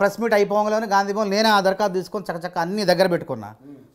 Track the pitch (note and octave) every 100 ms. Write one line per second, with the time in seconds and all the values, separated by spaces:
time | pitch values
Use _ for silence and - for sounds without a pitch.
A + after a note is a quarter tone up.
0 | G3 G3 A3+ G#3+ G3 G#3 G#3+ G#3+ A3+ G3
1 | G3+ G3+ G3+ G3 A3 G#3 F#3+ G3 G#3 F#3
2 | F3 G#3 F3+ E3+ F3 F3+ E3+ G#3+ F#3 F3
3 | F#3 E3 - A#2+ G#2 A2+ C#3 C#3 -